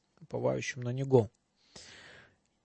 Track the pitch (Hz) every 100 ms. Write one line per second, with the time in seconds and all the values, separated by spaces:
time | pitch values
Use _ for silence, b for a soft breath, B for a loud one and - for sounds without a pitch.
0 | _ _ 160 123 123 131 - 127 123 127
1 | 135 131 104 - _ _ b b b b
2 | b b b b _ _